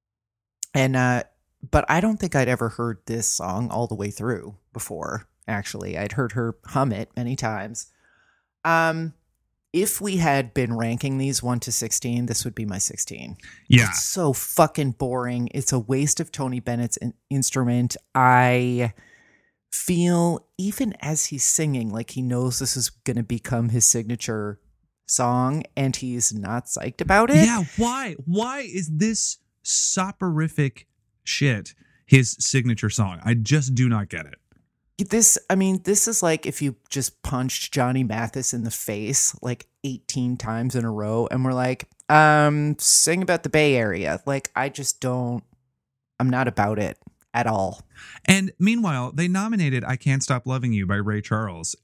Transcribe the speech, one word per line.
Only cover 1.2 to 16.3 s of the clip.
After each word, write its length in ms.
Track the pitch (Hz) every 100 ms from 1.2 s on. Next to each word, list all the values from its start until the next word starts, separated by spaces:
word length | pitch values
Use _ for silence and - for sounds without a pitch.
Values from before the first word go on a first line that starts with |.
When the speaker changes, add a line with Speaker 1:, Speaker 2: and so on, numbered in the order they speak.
| - _ _ _ 127
Speaker 1:
but 160 | 151 -
I 120 | 160
don't 180 | 220 214
think 160 | 180 139
I'd 120 | 123
ever 220 | 123 117
heard 300 | - 117 104 -
this 220 | 117 -
song 420 | - 90 95 123
all 180 | 113 120
the 80 | 98
way 160 | 101
through 440 | - 113 113 98 101 _
before, 540 | - - 82 76 107 - _ -
actually. 500 | 104 - 101 95 82
I'd 160 | 104
heard 200 | - 120
her 240 | 120 117 - -
hum 260 | 139 135
it 180 | 101 - -
many 200 | 120 131
times. 520 | 113 104 104 113 - _ _ _ _ _ _ _
Um, 500 | 165 165 165 160 160 - _ _ _ _ _
if 260 | 170 214 -
we 160 | 202 185
had 360 | 165 139 127
been 220 | 139 117 117
ranking 420 | 113 123 139 135
these 260 | 135 131
one 160 | 123 123
to 100 | 123
sixteen, 540 | - 113 - 123 120 120
this 180 | 117 123
would 100 | 107
be 100 | 104
my 120 | 95
sixteen. 600 | - - - - - - - - -
Speaker 2:
Yeah. 220 | 120 107
Speaker 1:
It's 140 | 90
so 280 | - 196 156
fucking 580 | 123 - - 156 - 139
boring. 580 | - 131 127 123 123 120
It's 200 | 139 -
a 60 | 131
waste 400 | 110 135 147 -
of 120 | 160